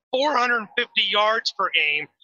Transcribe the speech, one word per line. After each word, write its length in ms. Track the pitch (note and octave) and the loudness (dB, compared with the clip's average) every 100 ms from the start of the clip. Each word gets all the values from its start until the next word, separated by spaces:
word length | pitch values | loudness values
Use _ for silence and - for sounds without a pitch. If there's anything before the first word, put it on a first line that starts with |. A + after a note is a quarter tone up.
| _ | _
four 240 | B3+ D4 C4 | 0 0 2
hundred 300 | B3 A#3+ G#3 - | 2 0 -2 -4
fifty 260 | A#3+ A3+ G3 | -2 -2 0
yards 460 | G#3 G#3+ A#3 - - | 0 2 0 -4 -4
per 120 | F3+ | -2
game, 320 | E3 D3+ D3 D3+ _ | 0 0 -2 -8 _